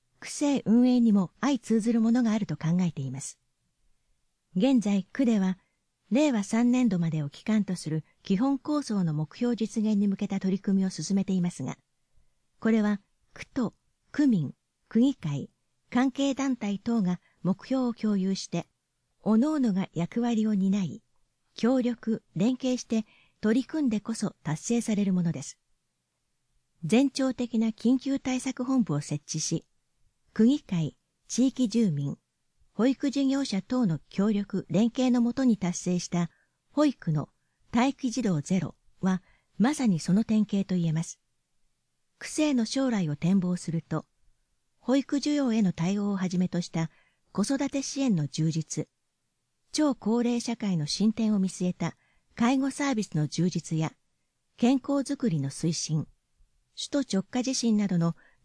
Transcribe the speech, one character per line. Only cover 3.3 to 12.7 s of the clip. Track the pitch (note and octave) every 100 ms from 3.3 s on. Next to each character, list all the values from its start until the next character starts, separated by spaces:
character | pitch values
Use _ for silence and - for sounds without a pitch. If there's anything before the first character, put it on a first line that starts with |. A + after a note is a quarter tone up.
| - _ _ _ _ _ _ _ _ _ _ _ F#3
現 | B3 C4
在 | G3+ G3+ -
区 | - A#3+
で | G#3+
は | F#3 F#3 _ _ _ _ _
令 | A#3 D4+
和 | A3+
三 | G3 A3+ A#3+
年 | B3+ A#3+
度 | F#3
ま | E3
で | D#3
を | C#3+
期 | -
間 | - A3
と | G3 F3+
す | -
る | D#3 - _
基 | - F#3+
本 | C4+ C#4
構 | - D4
想 | C#4 G#3
の | E3+
目 | D3+ D#3 -
標 | A#3+ A#3
実 | A3 A#3
現 | G#3+ G#3
に | G3+
向 | G3
け | G3+
た | G3
取 | F#3 F#3+
り |
組 | - G3
み | F#3+
を |
進 | F3 D#3 G3
め | F#3
て |
い | F#3
ま | F3
す | -
が、 | C3 - _ _ _ _ _ _ _ _
こ |
れ | A3